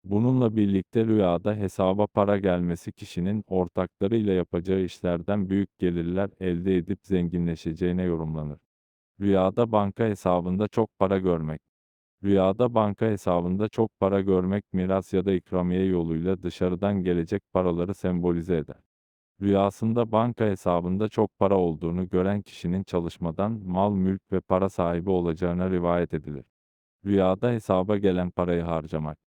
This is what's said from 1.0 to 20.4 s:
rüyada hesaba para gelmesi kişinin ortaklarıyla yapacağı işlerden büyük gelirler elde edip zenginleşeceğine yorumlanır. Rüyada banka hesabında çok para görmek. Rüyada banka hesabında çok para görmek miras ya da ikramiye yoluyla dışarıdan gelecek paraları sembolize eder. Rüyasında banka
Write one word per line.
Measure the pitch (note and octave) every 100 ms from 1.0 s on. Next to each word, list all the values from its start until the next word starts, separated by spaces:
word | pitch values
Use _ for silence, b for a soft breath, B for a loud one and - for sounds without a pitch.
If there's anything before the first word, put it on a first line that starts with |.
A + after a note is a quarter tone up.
rüyada | A2+ A2 F#2 E2+ G2
hesaba | G#2+ G2 - F#2+ G2 G#2
para | - G2+ G2+
gelmesi | G2 F2+ F2 E2+ -
kişinin | - G#2 - F2+ G#2+ -
ortaklarıyla | F#2 F2 - F2+ _ G2 A2+ G#2
yapacağı | F#2 F2 F2 F2+ F#2+
işlerden | F2+ - F2+ E2+ E2+ G#2 F#2+
büyük | G2 G2 _
gelirler | F2+ F2 E2+ F#2 G2 _
elde | F#2 F2 F#2 F#2
edip | E2+ G2
zenginleşeceğine | _ F#2 F2 F2 E2+ E2 E2+ D#2+ F2+ F2+
yorumlanır. | F#2 E2 D#2+ D#2 D2+ C#2+ _ _ _ _ _ _
Rüyada | G2 F#2+ F#2 F#2+ A#2
banka | G#2+ G2 F#2+
hesabında | A2+ G2+ F#2 F2+ F2 F#2 G#2+
çok | - A2 _
para | F#2+ G2
görmek. | F#2 E2+ D#2 D#2 _ _ _ _ _ _
Rüyada | G2 G2 F#2+ G#2 B2
banka | A#2 G#2 G2 A2+
hesabında | G2+ - F2 F2 F#2+ G#2+
çok | - A2+ _
para | G2 G2
görmek | G2 F#2 F#2 G2+ -
miras | F#2 F#2 F#2+ -
ya | F#2+
da | F#2+
ikramiye | F#2+ _ F#2 F2+ F2+
yoluyla | F#2+ F2+ E2 D#2+ F2 F#2+
dışarıdan | F2 - F#2 F2+ G2+ G2+
gelecek | F2+ F2 E2 G2+ _
paraları | F#2 F#2 E2+ F2+
sembolize | G2 F#2 F2+ F2 E2+ E2 E2+
eder. | D2 - _ _ _ _ _ _
Rüyasında | G2+ G2 G2 - A2+ A#2+ A2+
banka | A2 A#2+ A2+